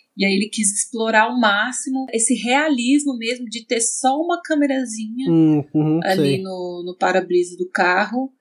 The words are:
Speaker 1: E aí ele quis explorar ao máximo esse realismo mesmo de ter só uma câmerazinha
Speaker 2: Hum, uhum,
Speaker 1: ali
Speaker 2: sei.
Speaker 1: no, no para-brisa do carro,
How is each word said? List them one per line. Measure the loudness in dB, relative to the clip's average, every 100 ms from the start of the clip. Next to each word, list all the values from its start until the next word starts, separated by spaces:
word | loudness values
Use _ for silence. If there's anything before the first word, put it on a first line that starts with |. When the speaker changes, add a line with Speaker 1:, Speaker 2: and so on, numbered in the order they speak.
| _
Speaker 1:
E | -2 0
aí |
ele | 0 0
quis | -2 -2
explorar | -2 -4 -4 2 2
ao | 2 2
máximo | 2 2 -2 -6 -6 -6 -4
esse | -2 0
realismo | 0 0 0 2 0 2 2 2 -4
mesmo | -4 -6 -8
de | -10
ter | -4 -2
só | -2 0 0 0
uma | 0 -2
câmerazinha | -2 0 2 0 -4 -8 -8 -4 2
Speaker 2:
Hum, | 4 6 4 0
uhum, | 0 2 2
Speaker 1:
ali | 2 2 2
Speaker 2:
sei. | 0
Speaker 1:
no, | -4 -6 -8 -8
no | -10 -4
para-brisa | 0 0 2 2 0 -4
do | -4
carro, | 0 2 2 0 -2 -6 _